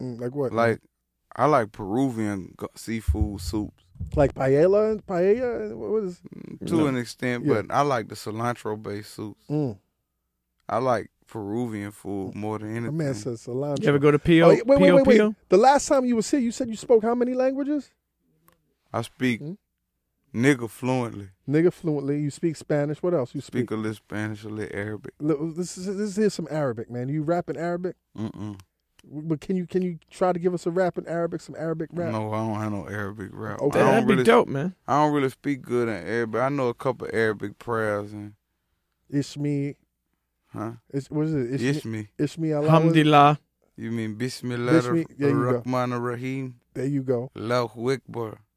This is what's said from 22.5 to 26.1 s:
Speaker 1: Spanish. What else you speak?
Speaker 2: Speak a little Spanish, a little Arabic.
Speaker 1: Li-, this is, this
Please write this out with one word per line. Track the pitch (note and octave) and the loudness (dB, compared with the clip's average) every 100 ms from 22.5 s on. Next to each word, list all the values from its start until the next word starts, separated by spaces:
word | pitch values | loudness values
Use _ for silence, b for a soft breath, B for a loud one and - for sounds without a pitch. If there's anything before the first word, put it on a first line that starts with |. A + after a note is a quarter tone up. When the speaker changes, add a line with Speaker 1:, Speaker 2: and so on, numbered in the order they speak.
| D3+ | -4
Speaker 1:
Spanish. | - D3+ D3 D3 | -2 -2 -2 -4
What | F3+ | -2
else | E3+ B2 D3 | 0 -2 -6
you | |
speak? | - A#2+ A#2+ | -6 -4 -2
Speaker 2:
Speak | |
a | A2 | -2
little | G#2+ | -4
Spanish, | G#2+ - G#2 G#2+ G#2 G#2+ | -6 -8 -6 -6 -6 -10
a | |
little | G#2+ G#2 - | -8 -8 -6
Arabic. | G#2 G#2+ - - | -6 -8 -12 -6
Speaker 1:
Li-, | D3+ C#3+ E3 D#3+ | -2 -2 -2 -6
this | F3+ - | -8 -8
is, | F#3 F#3+ | -8 -6
this | G#3+ | -4